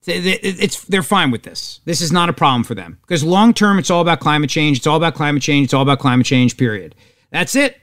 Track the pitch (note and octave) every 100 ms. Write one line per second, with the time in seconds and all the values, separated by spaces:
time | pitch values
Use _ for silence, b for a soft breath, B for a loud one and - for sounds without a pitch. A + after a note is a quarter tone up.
0 | - F3 F3+ F#3 G3+ F3+ G3+ - - F#3+
1 | E3+ G3+ D3+ A2+ - E2+ - - - E3
2 | E3 F3 F3 - D#3+ B2 A2+ G#2 F2 -
3 | _ E3+ D#3 F#3 A3 A3+ G#3 G3 D3+ F3
4 | E3+ E3 - D3 D3 - D3+ C3+ D3+ D#3
5 | E3 B2+ D3 D3 D3 C#3+ C3+ C3+ C3+ C3+
6 | C3 B2+ B2 C3 B2 - B2 G#2+ E2 _
7 | b b b D#3 F3 C4+ C#4 -